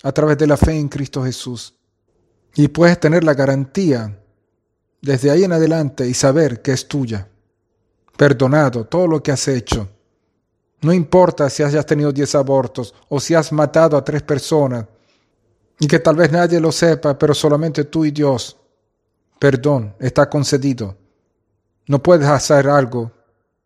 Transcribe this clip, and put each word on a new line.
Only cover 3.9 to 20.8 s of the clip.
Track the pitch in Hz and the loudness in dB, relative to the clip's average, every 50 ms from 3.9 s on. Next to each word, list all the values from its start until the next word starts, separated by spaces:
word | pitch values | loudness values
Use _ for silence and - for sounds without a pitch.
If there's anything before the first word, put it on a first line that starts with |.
| 131 117 110 104 101 - _ _ _ _ _ _ _ _ _ _ _ _ _ _ _ _ | 0 -2 -4 -8 -12 -16 _ _ _ _ _ _ _ _ _ _ _ _ _ _ _ _
desde | - 139 135 120 127 143 | -4 -4 -2 0 2 2
ahí | 147 175 196 | 2 2 2
en | 185 | 2
adelante | 170 160 160 156 160 160 151 131 - - 127 | 2 2 2 2 0 0 -2 -4 -4 -4 -4
y | 123 123 | -4 -2
saber | - - 135 135 165 156 139 120 107 | 0 0 2 2 2 2 0 -2 -4
que | - 135 | -4 -4
es | 127 127 - | -4 -4 -4
tuya. | - - 143 131 113 110 101 98 - _ _ _ _ _ _ _ _ _ _ _ _ _ _ _ _ _ | -6 -6 -6 -4 -4 -6 -8 -10 -12 _ _ _ _ _ _ _ _ _ _ _ _ _ _ _ _ _
Perdonado | - 143 139 135 120 131 127 147 156 147 131 117 117 110 | 2 2 2 4 2 0 2 2 2 2 0 -2 -4 -6
todo | - - 175 185 | -4 -2 0 0
lo | 165 160 143 | 0 0 -2
que | - 151 139 | -2 -2 -4
has | 127 - 143 | -2 -2 -4
hecho. | 135 120 - - - 117 101 95 - _ _ _ _ _ _ _ _ _ _ _ _ _ _ _ _ _ | -4 -4 -4 -4 -4 -6 -6 -8 -14 _ _ _ _ _ _ _ _ _ _ _ _ _ _ _ _ _
No | 147 156 180 | 0 0 0
importa | 180 156 147 180 185 180 170 165 - 147 131 | 0 0 2 4 4 4 4 2 0 -2 -2
si | - - 151 | 0 -2 -2
hayas | 143 147 151 147 | 0 0 -2 -2
tenido | - 156 147 147 147 135 | 0 -2 0 0 -2 -2
diez | 143 143 - - | -2 -2 0 0
abortos | 147 135 135 139 135 123 113 - 127 120 - - _ _ - | 0 0 2 0 0 0 -2 -6 -12 -12 -12 -16 _ _ -8
o | 147 135 | -6 -6
si | - - 165 | -2 0 0
has | 165 151 - | 0 0 0
matado | 151 151 151 143 - 160 165 160 151 | 0 -2 0 0 2 2 4 4 2
a | 139 135 | 0 -2
tres | - 151 143 | -2 -6 -6
personas | - - 147 127 - - 165 151 143 131 123 117 110 - _ _ _ _ _ _ _ _ _ _ _ _ _ _ _ _ _ - | -4 -4 -4 -4 -2 -2 0 0 0 0 -2 -6 -10 -12 _ _ _ _ _ _ _ _ _ _ _ _ _ _ _ _ _ -4
y | 151 | -2
que | 143 175 156 | 0 0 2
tal | - 165 151 | 2 2 2
vez | 160 170 143 | 2 2 2
nadie | 160 175 175 165 175 170 | 2 0 0 2 2 0
lo | 160 160 | 0 0
sepa, | 147 - 170 165 156 151 - 147 135 - | 0 0 0 0 0 0 0 -2 -2 0
pero | 156 147 143 | 0 0 0
solamente | - - 151 147 147 165 160 143 156 143 | 0 0 0 0 0 0 -2 -4 -4 -4
tú | 147 - 160 156 | -4 -2 -2 -2
y | 151 | -2
Dios. | 143 147 147 139 131 117 - - - _ _ _ _ _ _ _ _ _ _ _ _ _ _ _ _ | -2 0 0 0 0 -2 -4 -10 -16 _ _ _ _ _ _ _ _ _ _ _ _ _ _ _ _
Perdón | _ 143 139 135 123 123 147 143 127 107 104 - - | _ 2 2 2 2 0 0 -2 -2 -4 -6 -10 -8
está | - 127 - 147 143 - | -8 -2 2 2 2 2
concedido. | - 147 131 - 147 131 135 139 127 113 | 0 -2 0 0 0 0 0 -2 -4 -4